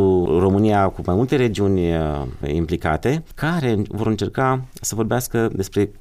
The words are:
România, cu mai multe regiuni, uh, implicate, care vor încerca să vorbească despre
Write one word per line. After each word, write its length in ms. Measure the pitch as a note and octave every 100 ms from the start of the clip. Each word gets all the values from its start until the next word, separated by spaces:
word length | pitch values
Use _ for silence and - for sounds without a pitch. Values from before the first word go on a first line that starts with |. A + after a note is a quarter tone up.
| F#2+ F#2 F2 E2+
România, 480 | F#2+ G2 G#2+ G#2 F#2+
cu 140 | - F2
mai 100 | F#2
multe 200 | B2+ D3
regiuni, 560 | B2 F#2+ G2+ F#2+ E2+
uh, 320 | E2 D#2 D2 C2 C2+ C#2
implicate, 760 | D2+ D#2+ E2+ E2 D#2 A2+ D#3 - -
care 460 | D3 F3 C3 G#2+ G#2
vor 180 | G2+ A2+
încerca 540 | G#2+ G2+ - C3 C3 B2+ -
să 140 | - G#2
vorbească 540 | A2+ A#2 - A#2 A2+ G#2
despre 360 | G2 - G2 -